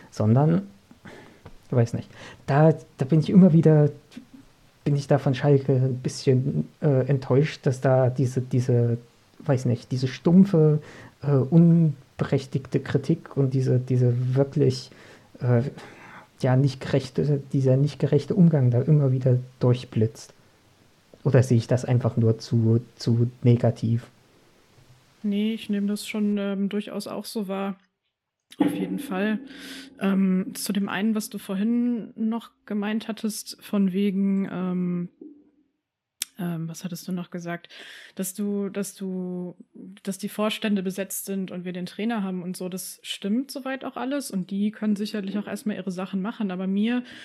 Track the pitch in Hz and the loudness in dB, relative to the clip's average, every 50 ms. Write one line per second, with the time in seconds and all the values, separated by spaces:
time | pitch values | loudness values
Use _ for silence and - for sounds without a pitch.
0 | - - - - 107 107 113 135 151 160 170 196 - - - - _ - - _ | -20 -10 -4 0 2 4 4 4 4 4 2 0 -2 -6 -14 -20 _ -20 -20 _
1 | - - - - - - - _ - - - - _ - 139 123 113 - - 117 | -20 -20 -20 -20 -20 -20 -20 _ -20 -20 -20 -20 _ -2 0 2 2 2 -2 -6
2 | - - - - - - - - - - 139 151 156 160 151 - - - _ - | -8 -12 -18 -20 -20 -20 -20 -8 -2 2 4 6 6 6 4 2 -4 -10 _ -6
3 | 139 - 170 156 151 - - 180 190 175 156 165 151 156 156 151 147 147 - - | 0 2 2 2 4 6 8 8 8 8 8 6 6 6 6 6 6 4 0 -4
4 | - _ - - - - - - - - _ _ _ _ _ _ - 143 143 139 | -16 _ -20 -20 -20 -20 -20 -20 -20 -20 _ _ _ _ _ _ -2 -2 -2 0
5 | - - 147 131 - 143 127 - 147 147 143 135 - - 135 127 131 131 127 131 | 0 0 0 2 2 0 0 2 4 4 4 4 4 2 2 2 2 0 -2 -4
6 | - 147 - - - 139 127 127 135 143 151 151 151 - _ _ - 147 135 131 | -6 -6 -8 -2 0 2 2 2 2 0 -2 -4 -4 -6 _ _ 0 2 2 2
7 | 127 135 143 127 - - 127 139 156 - - - - 139 127 - - 135 131 131 | 2 0 0 -2 0 2 2 2 2 0 -2 -4 -2 -2 -2 0 2 2 4 4
8 | 131 123 127 - 131 123 - 127 123 - 131 123 123 - 120 120 120 117 117 120 | 2 2 2 0 -2 -2 -2 -4 -4 -2 -2 0 2 2 2 2 2 2 0 -2
9 | - - _ _ _ _ _ - - 151 135 123 - 127 117 - - - 135 127 | -6 -12 _ _ _ _ _ -8 -2 -2 -2 0 0 -2 -2 -2 -4 -6 -4 -4
10 | 131 131 - - - 170 170 190 190 - 175 156 156 151 151 151 - - - - | -4 -4 -4 -2 2 6 6 6 6 6 6 4 4 4 4 0 -2 -8 -18 -20
11 | - - - _ - 143 143 131 127 131 160 170 170 170 165 170 160 151 - - | -20 -20 -18 _ -2 0 2 2 2 4 6 6 6 6 6 4 4 2 0 -4
12 | - _ _ - - - 143 131 - - - 131 - - - - - - - 135 | -12 _ _ -8 -4 -2 -2 -2 -2 -4 -8 -8 -4 -4 -4 -4 -2 -2 -4 -2
13 | - - 170 - - - - 139 139 131 135 131 127 127 127 127 127 - 127 123 | 0 -2 -2 -4 -6 -6 -2 -2 0 0 0 0 0 2 0 0 0 0 2 2
14 | 123 123 120 123 127 127 127 139 139 139 - 151 135 127 127 - - - - - | 2 2 2 0 -2 0 0 0 0 0 0 2 2 2 2 0 -6 -16 -20 -20
15 | - - - - _ _ - - 127 123 123 120 143 139 - - - - - - | -20 -20 -20 -20 _ _ -12 -4 0 2 2 2 2 -2 -6 -12 -16 -20 -20 -20
16 | - - - - - _ _ - - 127 131 127 143 131 - - - - - 135 | -20 -20 -20 -20 -20 _ _ -2 0 2 4 4 2 2 0 -4 -4 -2 -2 -2
17 | - - - - 151 147 147 135 - - - 139 131 131 131 135 143 147 - - | -2 -4 -4 -2 -2 0 -2 -2 -2 -2 -2 0 2 4 4 4 2 0 0 -2
18 | 156 - 151 147 - - - 196 170 170 156 139 127 123 117 123 - 160 151 147 | 0 2 2 2 0 2 4 6 6 6 6 4 4 4 2 2 4 4 4 4
19 | 139 131 131 127 127 131 127 127 - - - - 127 123 123 127 - - - 113 | 4 2 2 2 2 2 2 2 0 -6 -6 0 2 2 2 0 -2 -4 -2 0
20 | 110 - - - - - - _ _ _ _ _ _ _ _ _ _ _ _ _ | 0 0 -2 -8 -20 -20 -20 _ _ _ _ _ _ _ _ _ _ _ _ _
21 | _ _ - - - 123 139 127 127 - 123 117 - - 127 127 - 135 123 120 | _ _ -16 -6 0 2 4 4 4 4 4 2 2 2 0 -2 0 0 0 0
22 | - 117 - 123 113 113 113 - - - 123 117 113 113 113 117 - - _ - | 0 0 0 2 2 2 2 0 -2 -2 0 2 4 4 2 2 0 -4 _ -6
23 | - 127 113 117 120 123 - - - 120 120 120 - 117 117 - 117 113 117 120 | -2 0 2 2 0 0 -2 2 4 4 4 4 4 0 0 0 0 0 0 -2
24 | - - _ _ _ _ _ _ _ _ _ _ _ _ _ - _ _ _ _ | -4 -8 _ _ _ _ _ _ _ _ _ _ _ _ _ -20 _ _ _ _
25 | _ _ _ _ - 208 202 208 214 220 226 220 - - 202 202 202 202 208 202 | _ _ _ _ -4 -4 -2 0 -2 -2 -4 -4 -6 -4 -4 -2 -2 -2 -4 -4
26 | - - - 214 208 208 208 202 196 202 196 190 202 185 202 208 208 - - 202 | -6 -6 -4 -2 0 0 0 0 -2 -2 -2 -2 -2 -2 -2 -4 -6 -6 -8 -8
27 | - - - 208 208 - - 226 196 185 196 190 196 196 190 - _ _ _ _ | -8 -8 -8 -10 -10 -8 -8 -6 -6 -6 -6 -4 -6 -6 -8 -10 _ _ _ _
28 | _ _ _ _ _ _ _ _ _ _ - - 294 - - 185 190 180 190 185 | _ _ _ _ _ _ _ _ _ _ -2 0 0 0 0 -2 -4 -4 -4 -6
29 | - - 190 185 202 214 214 208 - - - - - - - - - - - - | -6 -6 -4 -2 -2 -2 -2 -4 -6 -12 -18 -18 -18 -16 -16 -18 -18 -20 -8 -4
30 | 190 196 196 190 190 185 185 185 - - - - - - 196 202 196 - - 180 | -2 0 2 2 2 2 2 0 0 -4 -8 -8 -6 -4 -2 -2 -2 -2 -2 -2
31 | 214 226 214 220 208 - - 202 - - 190 190 214 226 240 240 240 247 240 220 | 0 0 0 -2 -4 -6 -10 -12 -8 -6 -4 -2 0 0 0 0 0 0 -2 -4
32 | - - - - 226 220 233 226 - - _ _ _ - 208 208 202 214 214 220 | -6 -8 -6 -4 -4 -2 -2 -4 -8 -12 _ _ _ -6 -4 -4 -2 -2 -4 -4
33 | - - 214 - - 214 - - - - - - - - 214 202 196 185 175 196 | -6 -8 -8 -6 -6 -6 -6 -8 -12 -14 -16 -18 -8 -4 0 0 0 0 0 0
34 | 202 208 185 196 196 196 196 196 196 - - 180 185 180 180 180 180 180 175 175 | 0 0 0 0 0 0 0 0 -2 -4 -6 -6 -4 -4 -2 -2 -2 -2 -4 -4
35 | 180 - _ - - - - - _ _ _ _ _ _ _ _ _ _ _ _ | -6 -8 _ -18 -20 -20 -20 -20 _ _ _ _ _ _ _ _ _ _ _ _
36 | _ _ _ _ - - _ - 175 175 170 160 165 165 160 - - 170 175 - | _ _ _ _ -14 -12 _ -8 -8 -8 -6 -8 -8 -10 -10 -12 -12 -12 -12 -12
37 | - 180 185 175 170 - - 175 170 170 170 170 - - - - - - - - | -10 -8 -8 -8 -8 -10 -12 -12 -10 -8 -10 -10 -12 -16 -20 -20 -20 -20 -20 -20
38 | - - _ - 185 185 - 208 202 202 202 202 202 196 196 202 196 - - - | -20 -14 _ -10 -10 -8 -8 -6 -6 -4 -4 -4 -6 -6 -6 -8 -8 -8 -10 -10
39 | 190 190 185 185 180 180 180 180 180 175 170 - - _ - 214 190 190 196 - | -8 -8 -6 -6 -6 -6 -6 -8 -8 -10 -12 -16 -20 _ -20 -20 -20 -20 -20 -12
40 | - 196 190 - 208 202 - 208 208 214 214 - - 214 208 190 180 190 180 202 | -10 -10 -8 -8 -10 -8 -6 -4 -4 -4 -4 -4 -2 -2 -2 -2 -2 -4 -6 -6
41 | 190 196 - - - 196 196 196 190 - - 180 175 185 175 180 180 175 - - | -8 -8 -10 -10 -8 -8 -6 -6 -6 -8 -10 -10 -10 -10 -8 -8 -10 -10 -8 -6
42 | 202 233 240 208 190 190 185 185 180 185 180 - 185 180 185 180 - - - - | -4 -4 -4 -4 -4 -4 -6 -6 -6 -8 -8 -8 -8 -8 -8 -10 -12 -14 -16 -14
43 | - - - - - 196 214 254 269 - - 277 254 262 269 262 262 262 - 240 | -14 -14 -12 -8 -4 -2 -2 -2 -4 -6 -8 -10 -8 -8 -8 -8 -10 -10 -8 -8
44 | 247 262 285 285 269 - - 190 175 - 196 196 208 214 214 - 214 214 208 190 | -6 -4 -4 -6 -6 -6 -6 -6 -6 -4 -2 -2 -2 -2 -2 -2 -2 -2 -2 -2
45 | 214 208 - 214 190 196 190 208 196 - 202 202 - 214 202 190 180 196 175 185 | -2 -6 -6 -6 -6 -6 -6 -6 -6 -6 -8 -8 -6 -6 -6 -6 -6 -6 -6 -6
46 | 190 - 196 190 185 226 - - 208 190 180 185 190 190 196 202 214 233 247 247 | -6 -6 -6 -4 -4 -6 -4 -4 -6 -4 -4 -4 -4 -2 0 0 0 0 -2 -2
47 | 247 - - - | -6 -8 -14 -20